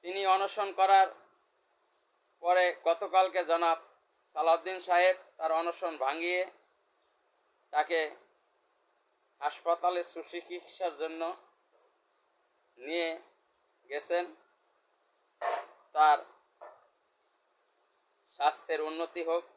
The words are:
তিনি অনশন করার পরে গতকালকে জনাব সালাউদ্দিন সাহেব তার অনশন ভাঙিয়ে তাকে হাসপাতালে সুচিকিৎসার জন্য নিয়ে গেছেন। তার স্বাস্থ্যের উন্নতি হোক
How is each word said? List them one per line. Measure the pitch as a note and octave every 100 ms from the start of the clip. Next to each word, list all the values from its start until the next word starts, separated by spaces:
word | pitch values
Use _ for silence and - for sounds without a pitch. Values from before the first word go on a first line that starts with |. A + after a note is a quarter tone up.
তিনি | E3+ G3 F#3+
অনশন | F#3+ G3 - G3+ F#3+
করার | F#3+ G3 F#3+ - _ _ _ _ _ _ _ _ _ _ _ _
পরে | E3+ F3+ F3+ - E3
গতকালকে | E3 F#3+ F#3 F#3+ F3+ D#3+
জনাব | E3 E3+ E3 - _ _ _ _ D3+
সালাউদ্দিন | D#3+ E3 D#3+ F#3 -
সাহেব | F3 F#3 F#3 - -
তার | D#3+ D#3+
অনশন | E3+ E3+ F3+ D#3
ভাঙিয়ে | C3 D#3 E3+ F3+ F#3 - _ _ _ _ _ _ _ _ _ _ _
তাকে | D3+ D3+ E3 D#3 - _ _ _ _ _ _ _ _ _ _ _ _
হাসপাতালে | C#3+ - E3+ E3+ F3+ F3+ E3+
সুচিকিৎসার | E3 D#3 F3 - F3 - - F3+ D3
জন্য | D#3+ E3 E3 - _ _ _ _ _ _ _ _ _ _ _ _ _ _
নিয়ে | C3 E3+ E3 D#3+ - _ _ _ _ _ _
গেছেন। | C#3+ - F3 F3 D#3 _ _ _ _ _ _ _ _ _ _ - - - - _
তার | D#3 D3+ D3 - _ _ _ - - _ _ _ _ _ _ _ _ _ _ _ _ _ _ _ _
স্বাস্থ্যের | C#3+ - - D#3+ D#3
উন্নতি | E3 E3 F3 E3
হোক | E3+ -